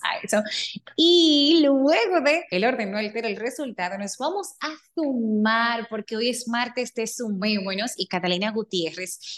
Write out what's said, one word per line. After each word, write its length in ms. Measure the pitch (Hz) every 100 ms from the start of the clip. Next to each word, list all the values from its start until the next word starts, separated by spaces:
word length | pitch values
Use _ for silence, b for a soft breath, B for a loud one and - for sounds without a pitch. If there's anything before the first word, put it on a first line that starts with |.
a 160 | - -
eso. 200 | - 208 214 B B B - -
Y 640 | 330 349 330 294 285 330
luego 580 | 285 277 277 359 453 359
de 240 | 277 320 -
el 140 | 185 220
orden, 240 | 262 202
no 80 | 208
altera 300 | 214 226 226
el 80 | 196
resultado, 600 | 226 - 277 214 180 196
nos 220 | 202 -
vamos 300 | 277 392 381 -
a 80 | 294 311 _
sumar, 920 | - 294 254 226 214 214 226 233 233 220
porque 280 | 220 208 220
hoy 120 | 240
es 160 | 240 -
martes 440 | 233 240 240 240
de 120 | - 220
Sumémonos, 840 | - 233 196 214 208 190 190 240 -
y 120 | 185
Catalina 420 | 185 180 180 214
Gutiérrez 640 | 220 220 185 160 160 185 - B